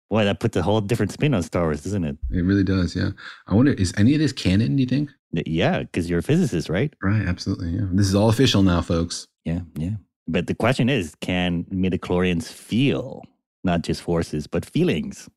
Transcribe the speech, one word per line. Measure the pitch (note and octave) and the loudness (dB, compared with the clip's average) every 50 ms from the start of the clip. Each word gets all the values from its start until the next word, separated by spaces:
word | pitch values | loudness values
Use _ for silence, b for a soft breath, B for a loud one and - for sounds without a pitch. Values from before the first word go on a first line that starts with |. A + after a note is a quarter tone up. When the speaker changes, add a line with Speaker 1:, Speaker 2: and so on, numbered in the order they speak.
| _ - | _ -2
Speaker 1:
Boy, | G2+ A2 G#2 | 0 2 2
that | G2+ F#2+ - | 2 0 0
puts | - A2 - | -2 -2 0
a | G2 | 0
whole | D#2+ G2+ G#2+ A2 | 0 2 2 0
different | G2+ G2+ A#2+ A2 G#2 F#2+ | 0 0 0 0 -2 -2
spin | - - C#3+ D3+ B2+ | -2 -2 0 0 0
on | F#2 | 0
Star | D#2+ - - F#2 E2+ | -2 -2 -2 0 0
Wars, | D#2+ D2+ D2 D2 | 0 -2 -4 -4
doesn't | F#2+ G#2 G2 D#2+ | -4 -4 -2 -2
it? | D2+ C#2+ - - - | -4 -6 -6 -6 -4
Speaker 2:
It | - F#2 | -2 0
really | E2+ F#2+ G2 G2+ F#2+ | 0 2 2 2 2
does, | F#2+ F#2 F#2 F2+ E2+ - | 2 2 0 0 0 -2
yeah. | F#2+ F#2 F#2+ G2 B B B B B B | -2 -4 -4 -4 B B B B B B
I | B F#2 | B 2
wonder, | A2 C3+ C#3+ - | 4 4 4 2
is | A2+ F#2+ F2+ - | 2 0 0 2
any | G#2 G2+ B2+ D#3 | 2 4 4 4
of | D3 | 4
this | D#3 - - | 2 0 -2
canon, | - - F2+ F#2 G#2+ A#2+ C#3 C#3+ | -2 0 2 2 2 2 2 2
do | C#3 B2+ | 0 0
you | |
think? | B2 B2+ D3 D3+ - - _ _ _ | 0 0 -2 -2 -4 -8 _ _ _
Speaker 1:
Y-, | - - - | -6 -4 -4
yeah, | - D#2+ - A2 D#3+ F#3 C#2+ - - | -2 0 0 2 0 0 -2 -4 -4
'cause | - F2+ E2 E2+ | -4 -4 -2 0
you're | F2 E2+ | 0 0
a | - | 0
physicist, | - D3 F#3 F3 A#2 - D#2+ D2 - | 2 2 2 2 2 0 -2 -2 -2
right? | D#2 G2 C#3+ D3+ - - | -2 -2 -2 -2 -4 -4
Speaker 2:
Right, | - G2 G#2 G#2+ F#2+ | -2 0 0 0 0
absolutely, | F2+ F#2 - - G2+ G2 - F2 E2+ | -2 -2 -4 -4 -4 -4 -4 -4 -4
yeah. | F2 G2 G2+ F#2 | -2 -2 -2 0
This | F2 G2+ G2+ | 2 2 2
is | F#2 G2 | 4 4
all | G2 G#2+ A2+ | 4 4 4
official | A2 C3+ C3+ A#2+ - G2+ | 4 4 4 4 4 4
now, | G2 F#2 F2 E2+ | 4 4 4 2
folks. | E2 - E2+ E2 E2 F2 - - - - _ _ - | 0 0 0 0 -2 -2 -6 -10 -12 -16 _ _ -6
Speaker 1:
Yeah, | E2 E2 F2 E2+ D#2+ - | -6 -4 -4 -6 -8 -8
yeah. | D2 D#2+ F#2 A2 G#2 - _ _ _ _ | -6 -6 -6 -6 -8 -10 _ _ _ _
But | E2 D#2+ F#2 D#2+ | -4 -4 -2 -2
the | - F2+ | -2 -2
question | - A2+ A#2 C#3 - A2+ A#2+ | 0 0 0 2 2 0 0
is, | C#3+ A2 E2+ D#2+ - - | 0 0 -2 -6 -8 -10
can | - - F#2 F2+ F2+ F2+ F2 E2+ E2+ | -6 -4 -2 0 0 0 -2 -2 -4
midichlorians | - F#2+ F#2 F#2+ F#2 F2+ F2+ - - F2+ F2+ F#2 F2+ F2+ E2 D#2+ | -4 -2 -2 0 0 -2 -2 -2 -2 0 2 2 2 0 -2 -4
feel | - - - - - G2+ A#2 C#3+ B2+ D2+ C#2 - - - - - - _ _ _ _ _ _ - | -6 -12 -18 -8 -2 0 2 2 2 0 -2 -4 -8 -12 -16 -18 -20 _ _ _ _ _ _ -2
not | F#2 E2+ E2 | -2 0 0
just | - - D#2 - | 0 -2 -4 -4
forces, | - - E2+ E2+ E2 - - D2+ D2+ | -2 -2 0 0 -2 -2 -4 -6 -6
but | - - F2 F2 | -4 -4 -6 -4
feelings? | - - C#3+ F3+ E3 F#2+ D#2 D2 - - - - - - | -2 0 0 2 2 0 -2 -4 -6 -10 -14 -16 -20 -20